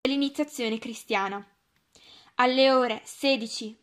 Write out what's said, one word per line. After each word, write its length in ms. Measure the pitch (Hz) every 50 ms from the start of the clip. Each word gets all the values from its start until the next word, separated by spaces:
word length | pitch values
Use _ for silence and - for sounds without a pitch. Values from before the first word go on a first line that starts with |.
dell'iniziazione 760 | _ 269 277 277 277 277 277 - 302 294 - - 240 220 220
cristiana, 640 | 220 - 240 220 - - - 220 196 196 196 202 202 202 - _ _ _ _ _ _ _ _ _ - _ - - - _ _ _
alle 340 | - 247 254 254 262 269 269
ore 320 | 269 254 247 214 214 220 -
sedici 760 | - - - - 277 269 220 226 226 - - 233 214 220 _